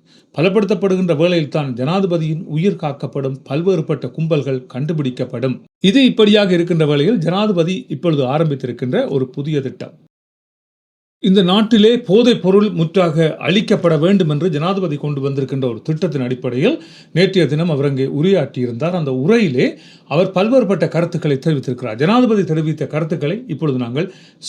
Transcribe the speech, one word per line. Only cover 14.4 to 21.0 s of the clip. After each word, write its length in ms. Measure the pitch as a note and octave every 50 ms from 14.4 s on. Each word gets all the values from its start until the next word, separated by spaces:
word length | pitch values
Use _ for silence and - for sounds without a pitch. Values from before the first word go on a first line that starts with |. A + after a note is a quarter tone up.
| D#3+ F#3+
ஜனாதிபதி 480 | D#3 C#3+ D#3 F3+ G3 G3 F3+ E3 D3 C#3+
கொண்டு 240 | - D3 D3 C#3
வந்திருக்கின்ற 460 | C3 C#3 C#3 C#3 C#3 B2+ C#3+ C3 B2+ B2
ஒரு 140 | A2+ G#2+
திட்டத்தின் 400 | - - D#3 D#3 G3 E3+ C#3 C#3
அடிப்படையில் 640 | B2 B2 B2+ B2 - B2+ A#2+ B2+ D#3 A#3+ E4 D#4+ - - - - - _ _
நேற்றைய 340 | D3+ F#3 F#3 F#3 F#3 D#3+ C3
தினம் 220 | D3 D3+ E3+ F3+
அவர் 160 | D3+ C3+ C#3
அங்கே 200 | D3 C#3 B2+ C3+
உரையாற்றியிருந்தார். 920 | - D#3 C#3 D3+ F#3+ G3 F3 C#3 C3 - C3 B2 A#2+ A2+ A#2+ D3 E3+ F3+
அந்த 160 | F3+ D#3 C#3
உரையிலே 560 | C3 C3 C3 D#3+ A3+ A#3+ A3 D#3+ B2 B2+ F#3 D4 - - - - - - _ _
அவர் 240 | C3+ D#3+ F#3+ F#3
பல்வேறுபட்ட 560 | - F3+ G3 A3 C4 C4 A3+ F#3 G3 D#3+ E3+ D#3
கருத்துக்களை 500 | - D#3+